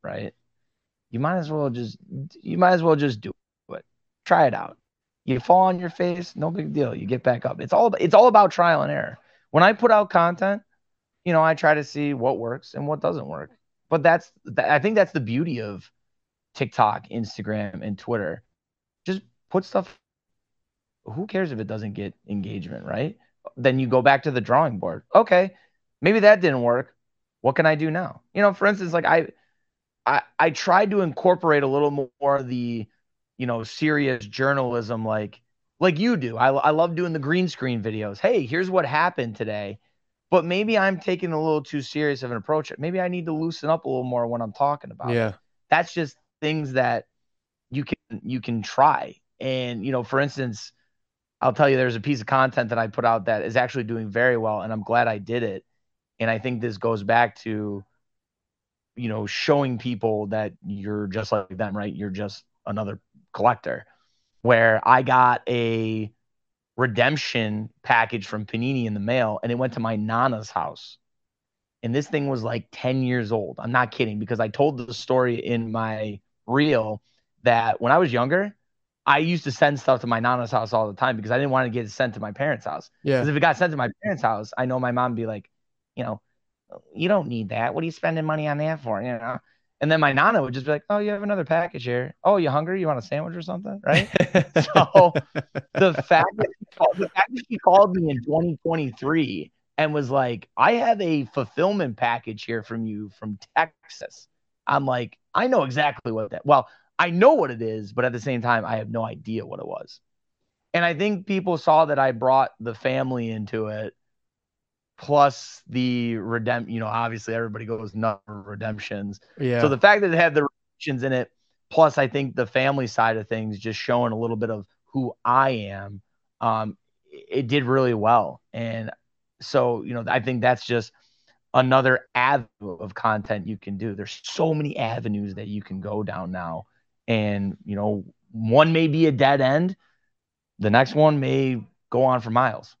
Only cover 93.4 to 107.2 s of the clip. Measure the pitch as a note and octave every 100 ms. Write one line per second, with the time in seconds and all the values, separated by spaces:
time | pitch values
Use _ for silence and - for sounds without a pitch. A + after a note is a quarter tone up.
93.4 | E3 F3+ G3+ G3+ - D#3 G3 - F3 G3
94.4 | - - D3 - E3+ F#3+ F3 D3+ - D3+
95.4 | - - - - F#3 D#3 - E3 F3 G#3
96.4 | G#3+ - - - - F3 G3 - G3+ B3
97.4 | - A3+ - F3+ G3 F#3 E3 C3+ B2 D#3
98.4 | F3 D3+ E3 E3 C#3 A2 C3 D#3+ D3 F#2+
99.4 | D2 _ _ - D3+ D3+ C3 C3+ B2+ A#2
100.4 | - - C#3 A#3 - G3 F#3 D#3 B2+ -
101.4 | A#2+ - F3 G#3 D3 G#2+ A#2+ A#2 - G#2+
102.4 | - A#2 G#2 A2+ A2 G#2 G#2+ _ G#2+ G2+
103.4 | - - D#3+ _ _ - - - _ _
104.4 | _ _ - C#3+ C3+ B2+ A#2 _ _ -
105.4 | B3 B3+ C3+ B2+ D3 - B2 A2+ G#2 -
106.4 | C3+ C#3 A#2+ _ _ _ F3 E3+